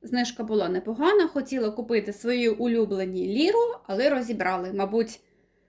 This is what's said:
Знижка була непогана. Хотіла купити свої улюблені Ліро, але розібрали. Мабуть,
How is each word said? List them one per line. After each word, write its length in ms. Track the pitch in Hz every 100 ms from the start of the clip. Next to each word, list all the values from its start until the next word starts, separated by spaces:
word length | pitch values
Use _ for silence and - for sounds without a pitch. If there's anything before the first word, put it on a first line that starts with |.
Знижка 420 | - 247 240 -
була 240 | 220 214 175
непогана. 600 | 185 214 226 330 415 330
Хотіла 420 | 285 - 262 214
купити 420 | 214 226 226 202
свої 360 | 202 233 247 233
улюблені 800 | 214 240 233 208 196 185 185 185
Ліро, 520 | 220 339 453 466 240 -
але 240 | 196 277
розібрали. 640 | 262 233 214 180 185 185
Мабуть, 480 | 196 190 226 226 - _ _ _ _